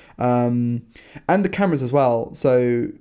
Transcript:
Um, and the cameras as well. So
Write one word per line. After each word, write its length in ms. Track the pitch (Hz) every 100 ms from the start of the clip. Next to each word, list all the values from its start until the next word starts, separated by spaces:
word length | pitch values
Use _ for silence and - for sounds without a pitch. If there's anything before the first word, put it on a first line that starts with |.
| - -
Um, 640 | 123 123 123 120 120 120 - - - - -
and 160 | 185
the 60 | 190
cameras 340 | 190 196 151
as 80 | 127
well. 440 | 139 131 117 -
So 540 | - 139 127 123 120 107 -